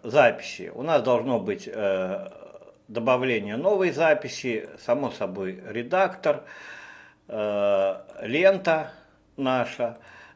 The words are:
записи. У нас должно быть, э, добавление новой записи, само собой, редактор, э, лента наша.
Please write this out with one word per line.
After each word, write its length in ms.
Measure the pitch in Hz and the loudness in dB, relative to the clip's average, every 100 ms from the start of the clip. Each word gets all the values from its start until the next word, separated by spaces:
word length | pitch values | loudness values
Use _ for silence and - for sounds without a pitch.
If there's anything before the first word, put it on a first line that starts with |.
записи. 680 | 120 135 123 110 - - 85 | -2 6 6 4 -8 -12 -12
У 80 | 85 | -8
нас 220 | 147 151 | 0 2
должно 360 | 123 120 123 120 | 4 2 2 -2
быть, 300 | 95 95 - | 0 -6 -6
э, 580 | - 101 95 92 98 95 - - - - - - | -2 0 0 -2 -4 -8 -14 -20 -20 -20 -20 -10
добавление 720 | 113 117 127 131 113 101 110 | -4 2 2 2 0 -2 -2
новой 340 | 180 202 185 | 0 2 2
записи, 760 | 139 160 151 135 - 131 110 - - | 2 4 4 0 -8 -4 -4 -6 -8
само 320 | - 123 131 | -2 0 0
собой, 500 | - 98 92 95 92 - | -4 -6 -4 -6 -8 -8
редактор, 760 | 110 120 185 190 185 160 143 - - - - - - - _ - | -8 -2 2 2 0 0 0 -4 -18 -18 -18 -20 -20 -20 _ -10
э, 680 | 110 107 104 101 98 98 92 - - | -4 -2 2 2 4 2 -2 -10 -12
лента 720 | 110 139 190 190 185 160 147 - - _ _ - | -4 4 6 4 2 0 -2 -12 -20 _ _ -4
наша. 640 | 131 127 117 - 120 117 - - - | 0 0 0 -2 -4 -6 -20 -20 -20